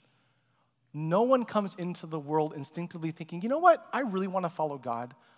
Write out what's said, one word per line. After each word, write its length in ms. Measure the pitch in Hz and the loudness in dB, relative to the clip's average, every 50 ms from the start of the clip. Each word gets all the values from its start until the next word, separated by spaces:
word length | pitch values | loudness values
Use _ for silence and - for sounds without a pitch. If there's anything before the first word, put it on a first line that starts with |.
| _ _ _ _ _ _ _ _ _ _ _ _ _ _ _ _ _ _ - | _ _ _ _ _ _ _ _ _ _ _ _ _ _ _ _ _ _ -8
No 280 | 151 156 160 165 196 | -6 -2 2 2 4
one 240 | 233 254 262 254 233 | 6 6 4 4 4
comes 280 | - - 214 202 190 - | 2 0 0 0 0 -4
into 300 | - 175 180 175 - - | -6 -6 -6 -6 -8 -8
the 140 | 160 156 160 | -8 -8 -6
world 340 | 143 139 151 160 156 151 151 | -4 0 2 2 2 0 -2
instinctively 580 | 147 139 - - 170 170 170 - 175 160 160 | -8 -10 -8 -8 -8 -8 -8 -8 -6 -6 -6
thinking, 300 | 156 - 165 - 170 175 | -6 -8 -10 -10 -8 -6
"You 80 | 175 233 | -4 -2
know 100 | 269 311 | 0 6
what? 280 | 349 359 330 - - - - | 8 8 8 6 2 -4 -4
I 80 | 233 | -2
really 260 | 277 233 185 190 190 | -2 -2 -2 -2 -2
want 160 | 196 180 190 180 | -2 -2 -2 -2
to 60 | 170 | -2
follow 280 | 165 - 156 151 143 | -2 -2 -2 -2 -4
God. 380 | 135 123 127 120 117 120 123 - - _ _ _ | -6 -6 -4 -4 -4 -6 -8 -12 -18 _ _ _